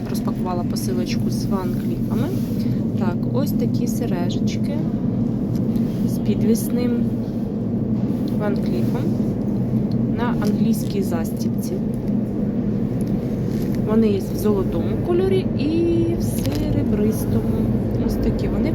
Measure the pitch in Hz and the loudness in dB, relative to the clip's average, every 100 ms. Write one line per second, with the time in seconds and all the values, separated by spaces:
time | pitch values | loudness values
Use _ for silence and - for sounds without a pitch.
0 | - - 226 226 - - - - 208 180 | -2 -2 -2 -2 -2 -2 -2 -2 -2 -2
1 | 190 - - - - 196 175 - - - | 0 0 0 0 0 0 0 -2 -2 -2
2 | - 202 311 - - - - - - - | 0 0 0 0 -2 0 0 0 0 0
3 | - - 240 247 285 - - - 240 226 | 0 0 0 0 0 0 2 0 0 0
4 | 233 185 - - - - - - - - | 0 0 0 0 0 0 -2 0 0 0
5 | - - - - - - - 226 - - | 0 0 0 0 0 0 0 0 0 0
6 | - - - 202 214 226 - 233 247 240 | -2 -2 0 2 2 2 2 0 0 0
7 | 233 - - - - - - - - - | 0 -2 -4 -4 -4 -2 -2 -2 0 0
8 | - - - 214 208 214 214 233 - - | 0 0 -2 0 0 0 0 0 0 0
9 | - - - - - - - - - - | 0 0 0 0 -2 0 0 0 0 0
10 | - - 233 - 208 208 220 214 - 202 | 0 0 0 2 2 2 2 2 0 0
11 | 190 170 160 - - - - - - - | 0 0 -2 -2 -2 -2 -2 -2 -2 -2
12 | - - - - - - - - - - | 0 0 0 -2 -2 0 0 0 0 0
13 | - - - - - - - - - 220 | 0 0 -2 -2 -2 -2 0 0 2 4
14 | 220 196 - - 208 196 - 170 165 - | 4 2 -2 -2 0 2 0 0 0 0
15 | - 349 381 381 - - 285 330 339 339 | 2 2 4 2 2 0 0 2 2 2
16 | 339 339 - - 277 302 - - 226 208 | 2 0 0 0 0 0 0 2 2 2
17 | 214 208 - 113 - - - - - - | 2 0 0 0 0 0 0 0 0 0
18 | 233 220 220 - - 208 302 | 0 0 0 0 0 0 0